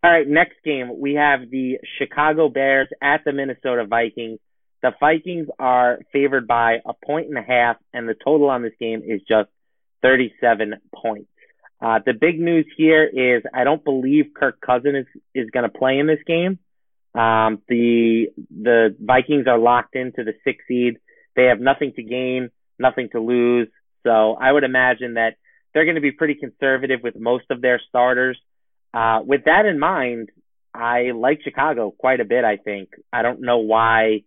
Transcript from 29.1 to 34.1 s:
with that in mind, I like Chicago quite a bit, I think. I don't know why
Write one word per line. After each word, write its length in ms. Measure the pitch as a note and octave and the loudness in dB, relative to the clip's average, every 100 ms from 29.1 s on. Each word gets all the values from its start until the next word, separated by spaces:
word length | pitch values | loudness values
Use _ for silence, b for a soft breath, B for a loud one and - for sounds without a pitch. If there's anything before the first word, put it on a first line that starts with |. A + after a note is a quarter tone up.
| A2+ | 0
with 220 | - C#3 - | 0 0 2
that 200 | E3+ G#3+ | 2 2
in 140 | D#3+ | 0
mind, 480 | D#3 F#3 B2+ A#2 A2 _ _ _ _ | -2 -2 -4 -6 -12 _ _ _ _
I 380 | - A#2 B2 B2 A#2 | -8 -4 -2 -2 -2
like 240 | B2+ D3+ | -2 -2
Chicago 520 | - B2+ D3 B2 G#2+ - | -4 -4 -2 -2 -6 -4
quite 220 | C3 B2+ | -2 -2
a 60 | G#2+ | 0
bit, 180 | B2 | 0
I 140 | A#2 G#2 | 0 -2
think. 320 | - G2+ F#2 - _ | -6 -10 -12 -20 _
I 80 | A#2+ | -4
don't 180 | A#2 B2 | -4 -4
know 200 | B2 A#2+ | -2 -2
why 640 | A2 A2+ A2+ A2+ A2 | 2 2 4 2 2